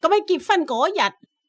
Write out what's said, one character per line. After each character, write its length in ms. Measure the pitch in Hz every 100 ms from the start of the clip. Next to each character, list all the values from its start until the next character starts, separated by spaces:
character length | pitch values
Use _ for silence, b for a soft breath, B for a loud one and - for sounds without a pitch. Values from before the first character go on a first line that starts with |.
噉 80 | 330
喺 160 | 415 415
結 220 | 339 -
婚 180 | 392 302
嗰 220 | 233 294
日， 240 | 381 202 - _ _